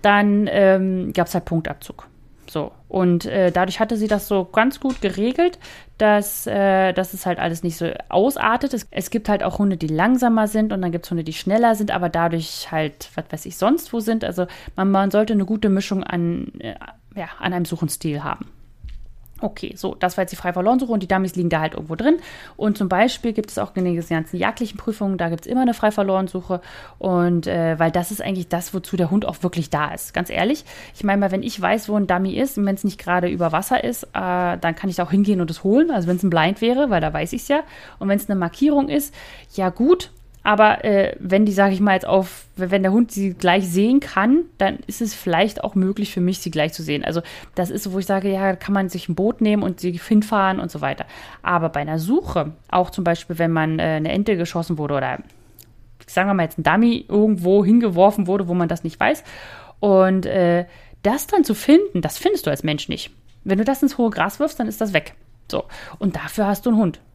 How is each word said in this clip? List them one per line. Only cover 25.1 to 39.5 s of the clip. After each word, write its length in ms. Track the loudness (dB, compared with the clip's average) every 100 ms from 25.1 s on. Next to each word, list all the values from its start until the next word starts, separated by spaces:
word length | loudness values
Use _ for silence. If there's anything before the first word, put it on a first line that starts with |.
| -2
da 120 | -2
gibt's 180 | -4 -4
immer 140 | 0
eine 120 | 0
Frei-Verloren-Suche 840 | 2 0 0 0 0 -2 -6 -6 -6 -6 -20 -20 -8
und, 500 | -2 2 2 2 0
äh, 320 | -2 0 2
weil 100 | 2
das 220 | 0 -4
ist 100 | -6
eigentlich 280 | -6 -6 -4
das, 240 | -6 -4
wozu 240 | -8 -6 -2
der 140 | 0
Hund 140 | 0 -2
auch 160 | -4
wirklich 280 | -4 -4 -4
da 240 | -2 -4
ist. 200 | -6 -8
Ganz 160 | -6 -4
ehrlich, 360 | -2 0 -2 -6 -20 -20
ich 120 | -6 -2
meine 160 | 2
mal, 100 | 0
wenn 120 | -2
ich 180 | -4 -6
weiß, 260 | -2 -4 -2
wo 80 | -2
ein 100 | 0
Dummy 280 | 0 0
ist 240 | -2 -4 -2
und 80 | -2
wenn's 180 | -2
nicht 160 | -4 -6
gerade 300 | -2 0 0
über 240 | -2 -2
Wasser 280 | -2 0 -2
ist, 220 | -2 -6
äh, 60 | -6
dann 640 | -6 -2 -2 -2 -2 -4 -4
kann 140 | -6
ich 80 | -4
da 60 |
auch 80 | 0
hingehen 280 | 2 2 2
und 100 | 0
es 140 | -2
holen, 260 | 2 4 4
also 200 | 0 0
wenn's 140 | 0
ein 60 | 2
Blind 300 | 2 2 2
wäre, 300 | 0 2 2
weil 100 | 2
da 140 | 0
weiß 180 | -4 -6
ich's 160 | -6 -2
ja. 140 | -2 -2 -14 -20 -8
Und 120 | -2
wenn's 200 | -2 0
eine 80 | -2
Markierung 520 | -2 2 2 2 2
ist, 260 | -2 -4 -14 -20 -20 -14